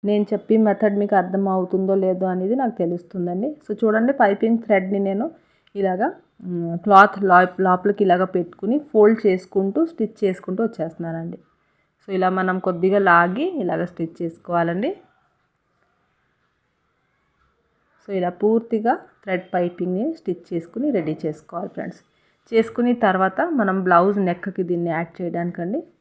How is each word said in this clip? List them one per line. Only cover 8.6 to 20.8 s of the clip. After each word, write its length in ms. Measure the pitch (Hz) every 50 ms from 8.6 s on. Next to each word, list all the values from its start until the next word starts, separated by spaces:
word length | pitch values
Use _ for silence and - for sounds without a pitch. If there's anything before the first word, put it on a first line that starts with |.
| - 202 247 302 294
ఫోల్డ్ 340 | - - 220 208 214 226 220
చేసుకుంటూ 600 | - 208 185 185 185 _ - 196 190 196 196 - 330
స్టిచ్ 300 | 330 - - 226 214 -
చేసుకుంటూ 440 | - 214 190 185 185 - - 190 190
వచ్చేస్తున్నానండి. 760 | 226 226 226 - 160 165 165 - 170 165 165 165 165 170 175 - _ _ _ _ _ _ _ _ _ _ _
So 160 | _ _ -
ఇలా 160 | 196 190 185 185
మనం 260 | 185 190 185 185 185 185
కొద్దిగా 400 | - 185 180 170 175 190 196 208
లాగి 460 | 196 190 175 - 175 180 180 233 302 381 370
ఇలాగ 280 | 294 196 175 165 165 175
స్టిచ్ 320 | 175 - - 170 165 165
చేసుకోవాలండి. 760 | - 175 165 165 - _ - 175 170 170 165 170 185 214 320 403 - _ _ _ _ _ _ _ _ _ _ _ _ _ _ _ _ _ _ _ _ _ _ _ _ _ _ _ _ _ _ _ _ _ _ _ _ _ _ _ _ _ _ _ _ _ _ _ _ _ _ _ _ _ _ _ _ _ _ _ _ _ -
So 40 |
ఇలా 180 | 202 190 180 180 180
పూర్తిగా 580 | - 202 214 226 226 226 226 233 220 214 233 285 381 - _ _ _
థ్రెడ్ 280 | _ 202 185 180 180 -
పైపింగ్‌ని 560 | - 180 175 175 175 - 175 180 180 185 226 311 320
స్టిచ్ 300 | - _ - 175 - -
చేసుకుని 440 | _ 185 170 165 - - 226